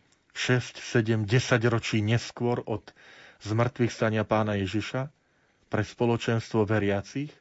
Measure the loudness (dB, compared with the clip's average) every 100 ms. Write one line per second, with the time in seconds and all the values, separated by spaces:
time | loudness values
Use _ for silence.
0 | _ _ _ -8 0 0 0 -14 0 0
1 | 2 0 2 2 4 2 4 0 0 0
2 | 2 0 -2 -4 -2 -2 -4 -8 -8 _
3 | -20 -20 -20 -14 -4 0 0 0 -2 0
4 | 0 0 2 2 2 0 -2 -4 -4 -6
5 | -8 _ _ _ _ _ -6 -4 -4 0
6 | 0 2 0 -2 0 0 2 2 2 0
7 | -2 -8 -8 -12